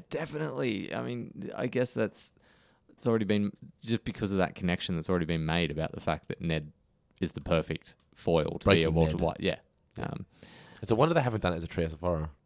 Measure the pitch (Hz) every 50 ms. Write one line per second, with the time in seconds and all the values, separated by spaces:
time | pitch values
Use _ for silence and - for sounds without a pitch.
0 | - - - 147 156 - 147 151 156 147 127 143 139 120 104 98 90 - - 120
1 | 123 123 123 120 - - - - - - - - 127 120 - 127 127 - - -
2 | 110 98 - - - - _ _ _ _ _ _ _ _ _ _ _ _ - -
3 | - 123 113 110 107 95 104 104 101 101 - - - - - _ - 113 113 -
4 | - 120 - - 107 95 101 92 90 - - - 95 87 90 - - - 90 82
5 | 78 - 92 87 82 76 85 80 78 78 82 87 85 76 73 78 80 - - -
6 | - - 80 73 - - - - - 82 80 78 76 76 - _ _ _ _ _
7 | _ _ _ - 90 82 - - 69 - 85 80 - - 80 - - - - _
8 | _ _ - - - 90 85 80 73 - - - - 98 98 85 80 80 80 82
9 | 82 78 80 90 85 78 - - 92 92 - - _ _ _ _ _ _ - -
10 | - - - - - - _ - - - - - - - - - - - 113 110
11 | 147 165 170 160 127 123 110 101 - 90 85 82 82 - - 90 82 78 80 76
12 | 87 90 85 78 78 76 - _ _